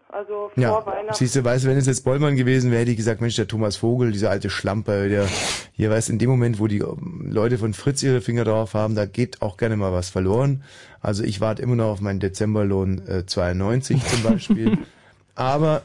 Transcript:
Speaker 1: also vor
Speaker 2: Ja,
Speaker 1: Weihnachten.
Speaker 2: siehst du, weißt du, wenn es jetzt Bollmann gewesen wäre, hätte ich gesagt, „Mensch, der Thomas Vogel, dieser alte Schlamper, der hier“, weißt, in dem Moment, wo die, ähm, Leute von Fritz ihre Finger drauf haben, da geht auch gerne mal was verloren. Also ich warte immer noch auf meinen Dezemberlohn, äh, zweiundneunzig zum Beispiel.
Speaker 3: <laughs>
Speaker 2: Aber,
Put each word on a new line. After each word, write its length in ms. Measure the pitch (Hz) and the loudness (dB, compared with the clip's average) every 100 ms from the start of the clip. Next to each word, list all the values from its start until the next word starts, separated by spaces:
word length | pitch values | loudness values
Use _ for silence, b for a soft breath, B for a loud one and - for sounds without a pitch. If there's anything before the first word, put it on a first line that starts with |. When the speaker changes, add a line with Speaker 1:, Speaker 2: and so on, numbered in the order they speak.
| _ | _
Speaker 1:
also 420 | - 202 208 208 | -10 -8 -8 -6
vor 80 | - | -2
Speaker 2:
Ja, 240 | - 220 214 | 0 0 -2
Speaker 1:
Weihnachten. 280 | 190 214 214 | -6 -6 -4
Speaker 2:
siehst 180 | 127 127 | -2 0
du, 80 | |
weißt 220 | 120 127 131 | 0 2 2
du, 40 | |
wenn 80 | 135 | 2
es 100 | 135 | 2
jetzt 160 | 131 | 0
Bollmann 320 | - 135 151 139 | 0 0 2 2
gewesen 360 | 123 131 123 | 2 2 4
wäre, 100 | 117 | 2
hätte 100 | 120 | 2
ich 60 | 113 | 0
gesagt, 220 | 113 110 | 0 0
„Mensch, 140 | 117 113 | 0 0
der 120 | 104 | -2
Thomas 300 | 110 107 98 | 0 -2 0
Vogel, 340 | 113 123 123 | 0 2 0
dieser 180 | 101 104 | 0 0
alte 200 | 98 98 | 0 -2
Schlamper, 580 | - 104 101 104 101 98 | -4 -2 -2 0 0 2
der 200 | 101 98 95 B B B | 2 2 0 B B B
hier“, 160 | - 107 | -2 2
weißt, 200 | 110 110 | 2 2
in 100 | 110 | 0
dem 100 | 120 | 2
Moment, 300 | 131 120 107 | 4 2 2
wo 80 | 110 | 0
die, 120 | 104 | 0
ähm, 480 | - - - - 95 | -2 -6 -10 -8 -4
Leute 260 | 107 110 123 | 0 2 0
von 160 | 110 | -2
Fritz 300 | 104 - 135 | -2 -2 0
ihre 180 | 139 127 | 2 0
Finger 220 | - 120 | 0 0
drauf 300 | 113 110 110 107 | 2 2 0 0
haben, 180 | 107 107 | 0 0
da 100 | 101 | -2
geht 360 | 101 120 - | -2 -4 -2
auch 160 | 107 98 | -6 -2
gerne 180 | 117 110 | -2 0
mal 140 | 95 | 0
was 180 | 90 90 | 0 -2
verloren. 540 | 95 92 107 139 139 B B B B | -2 0 2 2 0 B B B B
Also 220 | - 101 | -4 -2
ich 180 | 113 101 | -2 -2
warte 200 | 110 107 | -2 -2
immer 120 | 120 120 | 0 0
noch 100 | 110 | 0
auf 140 | 101 | 0
meinen 180 | 101 98 | -2 -2
Dezemberlohn, 880 | 98 95 107 107 101 98 95 92 - | -2 -2 0 2 2 2 0 -2 -4
äh, 180 | 92 90 | -4 -4
zweiundneunzig 800 | - 90 90 98 123 131 151 123 | -2 0 0 0 0 0 0 2
zum 180 | 123 | 0
Beispiel. 540 | 113 180 - 202 113 220 B B B | 2 2 2 0 2 0 B B B
Speaker 3:
<laughs> 280 | B _ - | B _ -4
Speaker 2:
Aber, 480 | 131 143 156 156 | 0 2 2 0